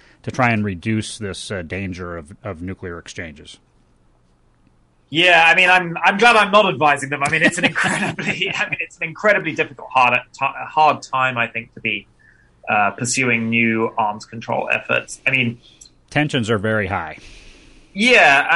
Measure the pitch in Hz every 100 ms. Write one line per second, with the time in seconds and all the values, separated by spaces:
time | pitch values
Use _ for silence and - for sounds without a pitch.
0 | _ _ - - 120 110 104 90 110 110
1 | - - 101 90 - 98 80 92 95 90
2 | 87 85 76 98 104 82 90 92 92 85
3 | - - 85 73 - - _ _ _ _
4 | _ _ _ _ _ _ _ _ _ _
5 | _ 151 180 170 165 175 180 185 170 165
6 | 175 196 233 220 196 208 196 139 147 139
7 | 135 143 143 156 170 - - - 190 190
8 | 196 - 156 - 185 - 208 - 170 -
9 | 165 156 214 196 160 143 147 135 - 127
10 | 123 123 - - 135 131 127 156 156 127
11 | - 131 131 120 117 117 117 - 113 101
12 | - _ _ _ _ _ - 110 101 -
13 | 120 - 123 117 113 117 117 113 113 -
14 | 110 107 - 117 117 127 - - - 123
15 | - - 135 131 120 117 _ _ _ _
16 | _ 147 151 135 107 107 110 110 92 95
17 | 80 - - - - - _ - _ 190
18 | 240 233 156 139 143